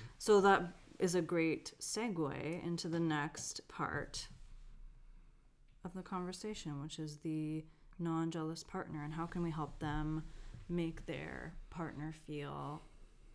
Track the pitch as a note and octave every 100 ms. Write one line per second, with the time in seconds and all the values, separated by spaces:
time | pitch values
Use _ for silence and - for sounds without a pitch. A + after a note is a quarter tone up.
0 | A2 - - G#3 G3 G3 F3 - - -
1 | F3+ F3 D#3+ E3+ D#3+ - - - - G#3+
2 | A#3 E3+ C#3+ - D3+ F3 E3+ E3+ E3+ E3
3 | E3 D3+ D3 - - - - - D#3 D3+
4 | - - - - - - - - - -
5 | - - - - - _ - - F3+ F#3
6 | F3 F#3+ F3+ F#3 G#3+ G#3+ D#3 C#3+ D3+ -
7 | D#3 D3 D#3+ D#3 D#3 D#3 D#3 - - -
8 | E3+ E3 E3 E3 D#3 E3 - F#3+ E3+ D#3
9 | D3 D#3+ E3 F#3 E3+ D#3+ D3 - D3+ D3+
10 | D3+ D#3 D#3 - - - - F3 E3 E3
11 | - C#3+ D3+ C3 C#3 - - E3 E3 -
12 | D3+ D#3 - D3 C#3+ C#3+ C#3+ D3 - -
13 | - - -